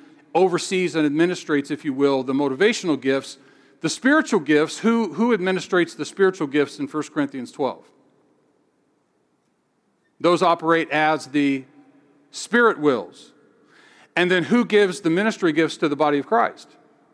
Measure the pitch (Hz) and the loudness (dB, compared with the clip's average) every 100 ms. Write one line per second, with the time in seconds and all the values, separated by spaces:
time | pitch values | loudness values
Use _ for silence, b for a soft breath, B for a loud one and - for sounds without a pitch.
0 | B B B 165 185 170 - 190 180 156 | B B B 0 2 0 -2 -2 -2 0
1 | 151 147 175 175 - 147 139 147 156 131 | 0 2 0 0 -2 -2 -2 -6 -6 0
2 | 139 135 127 135 143 131 151 143 185 135 | 2 2 0 -2 -2 0 0 0 -2 -2
3 | 135 135 - - b b b b 160 - | -2 -2 -4 -16 b b b b -8 -2
4 | 254 302 302 208 143 147 151 - 214 233 | 2 2 2 -2 2 2 2 0 0 0
5 | 208 147 240 214 185 185 - 185 170 - | -2 -2 0 0 -2 -4 -2 0 -2 -4
6 | 147 - 190 185 147 147 139 - 139 156 | -12 0 0 0 -2 0 -2 -4 -8 -8
7 | 143 - 139 139 117 - 131 - _ _ | -8 -6 -6 -6 -14 -6 -6 -6 _ _
8 | _ _ _ _ _ _ _ _ _ _ | _ _ _ _ _ _ _ _ _ _
9 | _ _ _ _ _ _ _ _ _ _ | _ _ _ _ _ _ _ _ _ _
10 | _ _ 160 170 180 165 160 165 156 147 | _ _ 0 2 2 2 2 0 2 0
11 | 156 156 131 147 143 135 131 - _ _ | 0 0 -2 0 0 -2 -6 -20 _ _
12 | _ _ _ - - 240 233 165 147 120 | _ _ _ -16 -2 2 2 2 0 0
13 | 87 - - _ _ _ _ b b b | -4 -16 -20 _ _ _ _ b b b
14 | b - 175 185 143 240 185 208 202 175 | b -2 2 2 2 0 2 2 2 0
15 | 165 165 220 214 175 151 156 - 160 143 | 0 0 0 0 0 2 0 0 -2 0
16 | 151 143 135 226 220 - - _ _ _ | 0 0 0 0 0 -2 -18 _ _ _
17 | _ | _